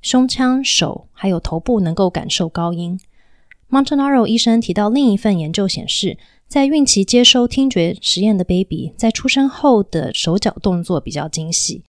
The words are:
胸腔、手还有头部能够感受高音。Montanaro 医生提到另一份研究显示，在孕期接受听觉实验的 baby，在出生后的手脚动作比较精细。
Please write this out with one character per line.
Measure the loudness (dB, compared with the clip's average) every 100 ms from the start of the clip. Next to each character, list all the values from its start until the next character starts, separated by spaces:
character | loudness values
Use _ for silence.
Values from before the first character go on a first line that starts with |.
胸 | 0 2 2
腔、 | 2 0 0
手 | 0 0 -2 -4 -14
还 | _ -2
有 | -2
头 | -2 -6
部 | -2 0
能 | 0 0
够 | 0
感 | 0 -6
受 | -4 -4
高 | -2 -4
音。 | -4 -6 -8 _ _ _ _ _ -20 _
Montanaro | 0 0 0 2 2 2
医 | 2
生 | 2 2
提 | 0
到 | 0 0
另 | 2 2
一 | 2
份 | 2 0
研 | -2
究 | -2 -2
显 | -4 -6
示， | -4 -4 -6 -16 _ _
在 | 0 2
孕 | 2 4
期 | 2 4
接 | 4
受 | 4 2 0
听 | 2 0
觉 | 2 -2 -2
实 | -4 -2
验 | 0 0
的 |
baby， | 0 0 0 -4 -8 -2
在 | -2
出 | 0 -2
生 | 2 0
后 | 2 2 4
的 | 2 -4 -4
手 | -4 -2 0
脚 | -2 -2
动 | -2 -2
作 | -2 -4
比 | -4
较 | -8 -6
精 | -8 -4
细。 | -4 -4 -8 -14